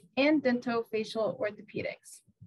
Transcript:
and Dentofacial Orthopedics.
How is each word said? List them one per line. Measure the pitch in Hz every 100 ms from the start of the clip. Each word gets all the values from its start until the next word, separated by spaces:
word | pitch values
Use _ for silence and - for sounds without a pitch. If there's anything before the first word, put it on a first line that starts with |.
| _ -
and | 285 311
Dentofacial | 254 247 247 233 226 220 214 226 175 -
Orthopedics. | - 208 196 - - - - - _ _